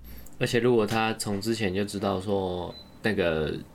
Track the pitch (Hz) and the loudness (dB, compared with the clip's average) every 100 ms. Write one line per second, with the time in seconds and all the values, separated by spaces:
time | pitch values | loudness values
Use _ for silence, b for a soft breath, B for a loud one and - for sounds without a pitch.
0 | B B B - 127 120 120 117 104 113 | B B B -4 0 4 4 4 4 2
1 | 110 110 110 101 104 113 101 95 101 101 | 0 -2 -4 -2 -2 0 0 0 -2 -2
2 | 98 98 101 98 92 90 85 - - - | 0 0 0 0 0 -4 -6 -10 -18 -4
3 | 110 98 87 80 76 - - | -2 2 2 2 0 -4 -10